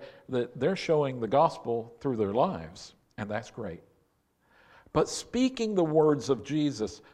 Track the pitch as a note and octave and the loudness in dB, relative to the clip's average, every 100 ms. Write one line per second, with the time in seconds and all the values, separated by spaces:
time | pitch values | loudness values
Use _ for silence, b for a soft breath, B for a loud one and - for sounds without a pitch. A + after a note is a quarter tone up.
0 | B B B B2+ A#2 - D3+ F#3+ - D3+ | B B B -4 -4 -2 -2 -2 0 0
1 | C#3 B2+ A2 C#3 D#3+ - A#2+ A#2 A#2 - | 0 -2 0 4 4 2 -4 -4 -6 -6
2 | C#3+ A2+ G2 A2 F3+ F#2 D#2+ F#2+ - _ | -2 0 0 2 0 -2 -10 -16 -20 _
3 | _ - G#2 G#2+ A2+ - G2+ E2+ - _ | _ -10 -6 -6 -8 -12 -10 -12 -16 _
4 | _ _ _ _ b b b b b D3+ | _ _ _ _ b b b b b 0
5 | - - - A#3+ B3+ C4 A3 F#3+ D#3+ D#3 | 0 -4 -4 0 0 0 -2 2 4 6
6 | D3+ C#3+ A#2 C3 A2 D3+ D3 G#2+ G#2 - | 6 4 2 -2 -2 -2 0 -2 -6 -6
7 | - | -20